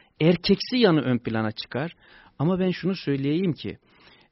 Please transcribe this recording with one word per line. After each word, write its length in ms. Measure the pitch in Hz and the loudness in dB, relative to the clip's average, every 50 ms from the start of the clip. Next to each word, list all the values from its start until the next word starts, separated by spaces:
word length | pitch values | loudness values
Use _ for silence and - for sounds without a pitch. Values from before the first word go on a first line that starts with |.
| _ _ _ - | _ _ _ 0
erkeksi 560 | 151 165 180 170 - - 202 190 - - 254 | 2 2 2 2 2 2 2 2 0 -2 0
yanı 240 | 254 233 190 160 151 | 4 4 4 4 4
ön 180 | 123 127 127 117 | 2 2 0 -2
plana 340 | - 113 110 113 110 107 | -2 -2 -2 -2 -2 -2
çıkar. 400 | 107 - - - - 120 147 170 - _ _ _ - - - _ _ - | -4 -8 -10 -8 -6 -6 -6 -6 -10 _ _ _ -20 -20 -20 _ _ -2
Ama 200 | 143 170 190 180 | 0 0 0 0
ben 120 | 185 185 | 0 -2
şunu 260 | 175 - - 190 196 | -2 -2 -4 -4 -4
söyleyeyim 560 | 165 - 143 143 139 135 143 151 170 196 180 | -4 -2 -2 -2 0 0 0 0 0 0 -2
ki, 260 | 135 - - 101 82 - _ _ _ _ _ - - _ _ _ | -2 -4 -6 -10 -12 -12 _ _ _ _ _ -20 -20 _ _ _